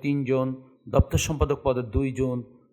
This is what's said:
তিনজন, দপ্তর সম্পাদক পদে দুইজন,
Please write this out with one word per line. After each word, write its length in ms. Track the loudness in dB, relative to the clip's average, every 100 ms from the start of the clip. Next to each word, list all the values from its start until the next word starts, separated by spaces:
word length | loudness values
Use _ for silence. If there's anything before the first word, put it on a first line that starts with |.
তিনজন, 460 | -2 -2 0 0 0 -4 -12 _ 0
দপ্তর 280 | 2 4 0
সম্পাদক 420 | 0 0 0 0
পদে 180 | 0 0
দুইজন, 600 | 0 0 0 0 -2 -2 -8 -16 _